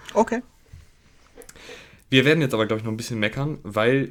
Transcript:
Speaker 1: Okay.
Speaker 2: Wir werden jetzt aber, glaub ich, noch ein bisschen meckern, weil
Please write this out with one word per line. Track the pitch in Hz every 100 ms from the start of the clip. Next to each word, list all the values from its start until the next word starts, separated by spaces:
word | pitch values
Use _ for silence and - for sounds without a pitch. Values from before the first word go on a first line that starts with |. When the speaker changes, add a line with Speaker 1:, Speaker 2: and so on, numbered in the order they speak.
| -
Speaker 1:
Okay. | - 220 240 - _ _ - - _ _ _ _ - - - - - - - -
Speaker 2:
Wir | 131 135
werden | 160
jetzt | 139
aber, | 110 110
glaub | 110
ich, | 110
noch |
ein | 110
bisschen | - 113
meckern, | 113 135 147 147
weil | - 104 117 135 131